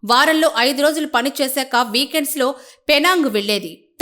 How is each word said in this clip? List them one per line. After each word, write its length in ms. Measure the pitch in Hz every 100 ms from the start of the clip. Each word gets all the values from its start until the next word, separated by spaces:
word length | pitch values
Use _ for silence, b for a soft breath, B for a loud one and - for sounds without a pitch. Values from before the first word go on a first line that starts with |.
వారంలో 480 | 214 254 311 311 320 226
ఐదు 260 | 254 277
రోజులు 240 | 294 311 302
పనిచేశాక 720 | 240 269 302 262 277 262 240
వీకెండ్స్లో 760 | 233 240 277 311 277 285 254 277 b b -
పెనాంగ్ 400 | 285 349 370 269
వెళ్లేది. 520 | 208 202 202 170 170 _ -